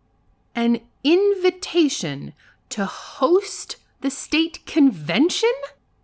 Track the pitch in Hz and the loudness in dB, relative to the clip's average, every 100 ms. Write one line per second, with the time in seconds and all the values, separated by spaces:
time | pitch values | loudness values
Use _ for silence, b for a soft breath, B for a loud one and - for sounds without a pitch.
0 | _ _ _ _ _ 233 233 233 - _ | _ _ _ _ _ -2 0 0 -4 _
1 | 277 359 403 392 359 370 - 349 302 - | 2 4 4 2 0 0 -2 2 2 2
2 | 156 139 143 - b b - - 196 - | -6 -6 -10 -14 b b -12 -6 -6 -8
3 | - - 269 370 403 - - - _ _ | -16 -2 2 2 0 -8 -10 -14 _ _
4 | 269 - - 302 330 - - 302 277 180 | -6 -4 -2 -2 -2 -4 -6 2 2 2
5 | 147 180 330 - 453 539 571 - _ _ | -2 2 2 2 0 -2 -6 -16 _ _